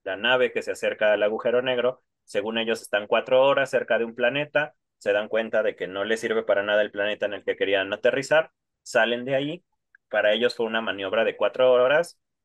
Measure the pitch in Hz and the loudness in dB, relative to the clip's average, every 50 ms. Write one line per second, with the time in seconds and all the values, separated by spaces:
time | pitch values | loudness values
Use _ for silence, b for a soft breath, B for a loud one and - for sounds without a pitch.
0 | - 98 95 95 107 120 127 127 127 117 - 113 - - 95 - - 107 - - | -10 -8 -6 -2 0 2 2 2 2 0 0 -2 -6 -6 -6 -2 -2 -2 0 2
1 | 107 107 107 104 107 104 110 110 - 120 117 123 123 131 127 123 120 123 127 - | 2 2 4 4 2 0 0 0 -2 0 0 0 0 0 -2 0 0 -2 -2 -4
2 | _ _ _ _ _ - - 104 101 110 113 113 113 113 113 110 - - - 104 | _ _ _ _ _ -8 -6 -4 -4 -2 -2 -2 -2 -2 -2 -4 -4 -2 -2 -2
3 | 104 - 117 113 110 - 131 127 131 139 139 139 135 123 - 120 - - 120 110 | -2 0 0 0 0 2 4 4 4 4 4 2 0 0 -2 -2 0 0 0 0
4 | 117 117 113 120 120 120 131 143 147 147 - 147 151 151 - _ _ _ _ _ | 0 -2 -4 -2 0 0 0 -2 -4 -2 -2 -2 -2 -4 -8 _ _ _ _ _
5 | - 107 101 104 107 104 107 110 113 110 117 110 107 104 95 - 92 87 92 98 | -2 -2 0 0 0 -2 -2 -2 -2 0 0 0 0 0 -2 -6 -8 -8 -6 -4
6 | 98 107 113 113 - 110 110 113 110 - 101 101 101 104 104 104 104 104 - 104 | -4 -2 -2 -2 -2 -2 -2 -2 0 0 0 0 0 2 2 2 0 0 -2 -4
7 | 101 104 104 - 107 101 101 95 - - 92 - 95 95 98 98 95 98 104 104 | -4 -4 -4 -4 -4 -6 -6 -6 -6 -6 -4 -2 -2 0 0 0 0 -2 -4 -2
8 | - 123 120 135 139 - 151 156 160 - _ _ _ _ _ _ _ - - 123 | 0 0 0 0 0 0 2 2 0 0 _ _ _ _ _ _ _ -2 0 2
9 | 110 113 117 120 123 131 139 135 143 147 160 180 _ _ _ _ _ _ _ _ | 2 2 0 -2 -4 -2 -2 -2 -2 -4 -8 -10 _ _ _ _ _ _ _ _
10 | _ _ - 107 101 104 107 113 120 120 - - 117 113 113 113 110 104 95 98 | _ _ -2 0 2 2 2 2 2 0 0 -2 -4 -2 -2 -4 -4 -4 -6 -4
11 | 98 95 101 110 113 104 - - 104 101 - - 127 127 127 123 123 131 143 156 | -4 -2 0 0 0 0 0 0 -2 -2 2 4 4 6 6 6 4 4 4 2
12 | 175 - - _ _ _ _ _ _ | 0 -2 -6 _ _ _ _ _ _